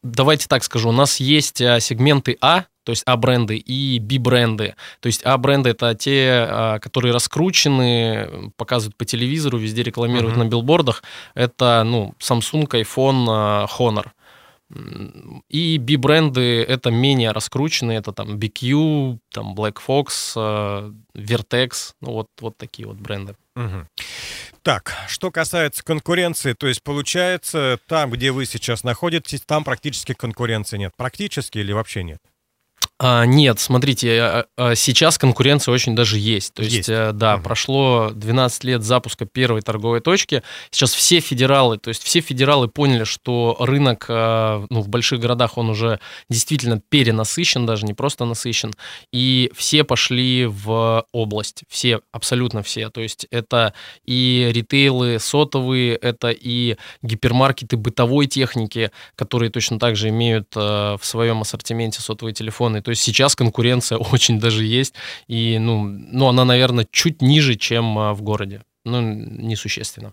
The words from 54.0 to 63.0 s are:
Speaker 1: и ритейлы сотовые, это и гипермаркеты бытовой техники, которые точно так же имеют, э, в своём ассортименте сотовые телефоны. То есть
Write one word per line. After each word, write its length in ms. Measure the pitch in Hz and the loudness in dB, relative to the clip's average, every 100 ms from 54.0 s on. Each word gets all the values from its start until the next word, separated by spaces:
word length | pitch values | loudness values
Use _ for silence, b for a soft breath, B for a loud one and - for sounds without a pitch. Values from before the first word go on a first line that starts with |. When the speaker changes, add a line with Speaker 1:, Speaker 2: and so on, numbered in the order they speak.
| - | -4
Speaker 1:
и 440 | 127 127 123 120 | 0 2 2 2
ритейлы 640 | 117 110 139 139 127 123 113 | 0 0 4 4 4 0 0
сотовые, 760 | - 143 147 135 127 131 123 117 | 0 0 0 0 0 0 0 0
это 340 | 120 117 120 | -2 -2 -4
и 480 | 117 123 120 120 107 B B | -4 -4 -2 -2 -4 B B
гипермаркеты 720 | 117 110 123 120 131 131 110 117 | -6 -2 2 4 4 2 -2 -2
бытовой 520 | 110 113 120 139 139 | -2 0 2 4 2
техники, 640 | 139 131 123 107 113 107 B B - | 0 -2 -2 -4 -2 -4 B B -8
которые 340 | - 123 117 | -4 0 0
точно 300 | 120 - 113 | -2 -4 0
так 160 | 120 107 | 0 0
же 140 | 110 | 0
имеют, 400 | 113 117 113 98 110 | 2 2 0 -2 -4
э, 420 | 104 104 104 101 | -2 0 -2 -4
в 60 | - | -6
своём 360 | 113 117 113 | -2 0 0
ассортименте 580 | 107 110 - 117 113 - | -4 -8 -6 -4 -4 -4
сотовые 320 | - 107 113 | -8 -8 -8
телефоны. 480 | 104 110 - 120 107 | -8 -8 -2 0 0
То 60 | 104 | -2
есть 100 | 113 | -2